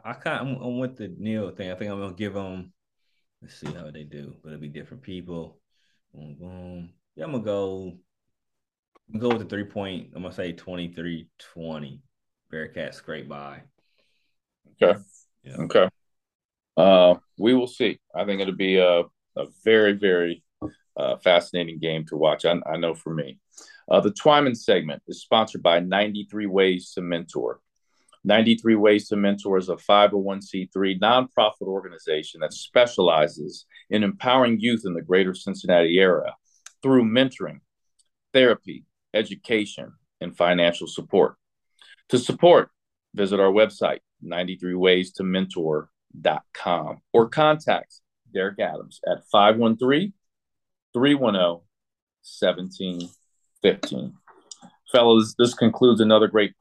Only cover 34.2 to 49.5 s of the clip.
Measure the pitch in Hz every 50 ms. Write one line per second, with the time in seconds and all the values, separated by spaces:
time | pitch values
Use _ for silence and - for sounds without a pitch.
34.2 | - 127 127 131 127 117 113 101 107 120 117 110 101 95 85 82 78 82 90 92
35.2 | 95 92 90 - - 101 92 - - 90 90 85 85 82 85 92 95 92 85 76
36.2 | - - - _ _ _ _ _ _ - _ _ - 135 135 127 117 110 110 127
37.2 | 135 131 - - 95 80 76 - _ _ _ _ _ _ _ _ _ _ _ _
38.2 | _ _ - 131 127 120 107 - - 95 76 - - _ _ _ _ - - 107
39.2 | 110 101 98 - _ - 117 107 104 - - - 60 - _ _ _ _ _ -
40.2 | 90 90 - - 87 87 90 87 85 85 85 - 87 78 - - - - - 95
41.2 | 78 - - _ _ _ _ _ _ _ _ _ _ _ - _ _ - - 123
42.2 | - - 131 - 170 175 165 123 - - _ _ _ _ _ _ _ _ - -
43.2 | 101 92 101 98 98 95 95 110 110 104 - - 104 80 67 - _ _ _ _
44.2 | - 82 85 87 92 92 92 92 90 90 90 90 92 92 90 92 92 - _ -
45.2 | 95 92 92 95 95 95 - 90 80 78 76 76 - _ _ _ _ _ - 80
46.2 | 78 87 78 76 _ _ - - - 95 87 82 76 78 - - _ _ - 117
47.2 | 113 113 - 156 151 151 151 156 - - 98 85 - _ - _ _ _ _ _
48.2 | _ _ - 95 92 101 101 - 87 85 78 - - - - - - 87 87 -
49.2 | _ - - 104 101 107